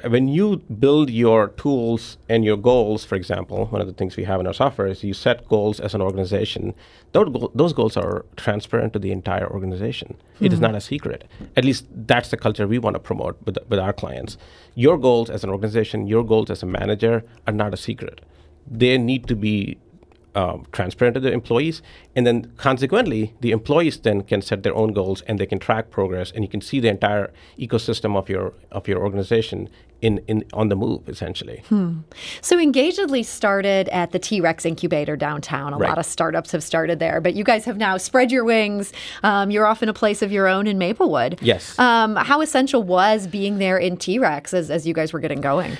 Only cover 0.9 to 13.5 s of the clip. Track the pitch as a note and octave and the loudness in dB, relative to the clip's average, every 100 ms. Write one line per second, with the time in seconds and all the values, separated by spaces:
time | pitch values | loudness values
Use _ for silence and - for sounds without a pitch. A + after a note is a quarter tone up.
0.9 | D3+ C#3+ A2+ A#2 A2+ G2+ - D3 C3+ A#2 | 6 4 4 6 6 4 0 0 0 0
1.9 | A2+ - - - A2+ G#2+ G#2 A#2+ B2 G#2+ | -2 -4 -12 0 2 4 4 4 4 4
2.9 | G#2+ - G2 F#2 F#2 F#2 G2 A2 G#2 F#2+ | -2 -2 -4 -2 -4 -4 -6 -4 -4 -4
3.9 | - F#2+ - G2 F#2+ F#2 - C3+ C3 G2 | -4 -6 -4 -2 -2 -2 0 0 0 -2
4.9 | F#2+ G2+ F#2+ C3 - - G#2+ G#2 G#2 G2+ | -2 -6 -2 0 0 2 2 2 -2 -4
5.9 | G#2 F#2+ F#2+ F#2+ G2 G#2+ - F#2+ - - | -2 -2 -2 0 0 -2 -4 -8 -8 -16
6.9 | - _ F3 G3 B2 A2 A#2+ E3+ C#3+ A2 | -20 _ 2 2 0 -2 2 2 2 0
7.9 | G2 F2+ F#2 - - - G#2 - A#2 A2+ | 0 -2 -4 -8 -6 -4 -4 -2 -2 -2
8.9 | G#2+ G2 F#2+ F#2+ F#2+ G2 G2 F#2+ F#2 A2+ | -2 -4 -4 -2 -4 -4 -4 -4 -4 -6
9.9 | - - - _ - G3 E3+ - G#2+ - | -6 -12 -16 _ 0 2 4 2 0 -6
10.9 | D3+ - - - - - - B2+ A#2 - | -6 -6 -10 -14 -18 -4 2 2 2 -4
11.9 | - A2+ A#2+ - A2 A2 G#2+ G2+ A#2+ G#2+ | -4 0 2 0 -2 -2 0 0 0 0
12.9 | F#2+ - G2+ - - - | -2 -4 -4 -6 -8 -8